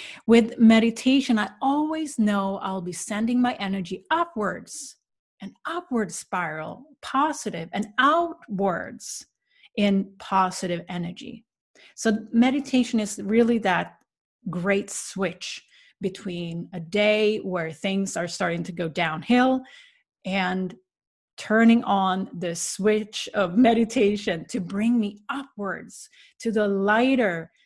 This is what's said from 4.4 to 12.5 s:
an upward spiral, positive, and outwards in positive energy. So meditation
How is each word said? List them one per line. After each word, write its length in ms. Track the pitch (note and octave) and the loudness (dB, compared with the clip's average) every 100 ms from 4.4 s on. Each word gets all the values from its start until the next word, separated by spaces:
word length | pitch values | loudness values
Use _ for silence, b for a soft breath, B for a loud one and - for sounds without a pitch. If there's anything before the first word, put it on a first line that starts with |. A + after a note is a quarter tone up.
| G3 F3 - - - - _ _ _ _ | -4 -4 -10 -16 -16 -20 _ _ _ _
an 120 | G3+ - - | -16 -14 -10
upward 460 | E4+ F4 A#3+ F#3 | -10 -4 -4 -4
spiral, 720 | - - F#3 E3 D#3 D#3+ F3 D4+ _ | -8 -8 -6 -6 -6 -10 -14 -20 _
positive, 680 | - C4 D4+ C#4+ G#3 E3+ E3 | -4 -2 0 -2 -8 -10 -8
and 160 | G3+ A3+ - | -6 -4 2
outwards 1300 | C4+ E4 E4+ D#4+ - F#3+ G3 E3+ - - - - - _ b b b - | 4 2 0 -6 -8 -2 -2 -2 -6 -14 -14 -16 -18 _ b b b 0
in 360 | G3+ G3 F#3+ - | 2 2 0 -8
positive 680 | - F#3+ F#3 F3+ F3+ E3+ E3+ | -2 0 0 -2 -6 -6 -6
energy. 560 | F3 F3 F3+ - - _ _ _ b b | -8 -8 -10 -16 -18 _ _ _ b b
So 240 | - A3+ G#3+ - | -4 0 0 2
meditation 680 | A#3 B3+ | 4 4